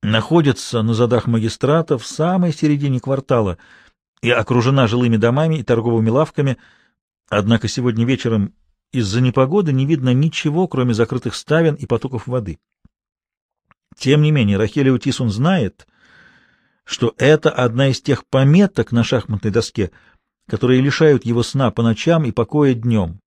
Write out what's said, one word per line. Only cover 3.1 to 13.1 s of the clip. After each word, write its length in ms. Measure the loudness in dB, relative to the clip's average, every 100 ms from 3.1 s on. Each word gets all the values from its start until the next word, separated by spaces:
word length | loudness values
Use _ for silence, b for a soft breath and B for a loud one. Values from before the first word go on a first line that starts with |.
| -6 0 0 0 -4 b b b _ _ _
и 100 | 0
окружена 560 | 0 2 2 2 2 2
жилыми 300 | 2 2 2
домами 400 | 2 2 0 -2
и 60 |
торговыми 480 | 0 0 2 0 2
лавками, 480 | 0 -2 -2 -2 -4 b b b b _ _ _
однако 400 | -2 2 0 0
сегодня 360 | -4 -2 -2
вечером 500 | -2 -2 -2 -2 -2 _ _ _ _
из-за 320 | -4 -2 0
непогоды 500 | 0 2 0 0 0
не 140 | -2 0
видно 260 | -2 0
ничего, 560 | 0 0 -2 -4 -2 -2
кроме 240 | -2 -2
закрытых 420 | 0 0 -2 -6
ставен 400 | -10 -2 0 0 -2
и 100 | -4
потоков 400 | -4 -4 -10 -6
воды. 320 | -6 -6 -12 _ _ _ _ _